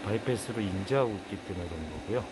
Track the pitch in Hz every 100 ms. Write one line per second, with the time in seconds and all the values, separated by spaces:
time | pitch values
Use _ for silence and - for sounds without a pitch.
0 | 101 110 131 117 - 113 101 95 98 135
1 | 123 101 - 95 - 90 85 80 80 -
2 | - 120 107